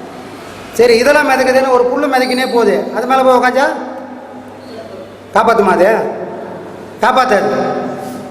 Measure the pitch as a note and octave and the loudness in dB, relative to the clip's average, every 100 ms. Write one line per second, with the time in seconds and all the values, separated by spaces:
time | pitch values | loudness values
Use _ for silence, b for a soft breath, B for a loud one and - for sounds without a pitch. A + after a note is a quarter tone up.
0 | - - - - - - - - A#3+ A3+ | -14 -16 -16 -16 -16 -16 -6 2 4 4
1 | B3 D4 C#4 C4 C4 C4 C4 B3 B3 C#4 | 4 4 4 2 2 2 4 2 2 0
2 | D4 C4 B3+ B3+ B3+ A#3 G#3+ F3 - G#3 | 0 0 0 0 0 2 2 2 -2 -4
3 | B3 C4 C4 B3+ B3 B3 D4 C#4 - - | 0 2 4 4 4 2 0 -2 -8 -12
4 | - - - - - - - - - - | -14 -16 -16 -16 -16 -18 -16 -16 -14 -16
5 | - - - G3+ A3 A3 G3+ E3+ F#3 A3 | -16 -18 -4 0 4 4 4 4 4 4
6 | A2+ - - - - - - - - - | 0 -6 -8 -10 -12 -12 -14 -16 -16 -2
7 | A3 B3+ B3+ G3+ G#3 - F3+ - - - | 2 2 2 2 2 0 -2 -4 -6 -8
8 | - - - | -10 -10 -12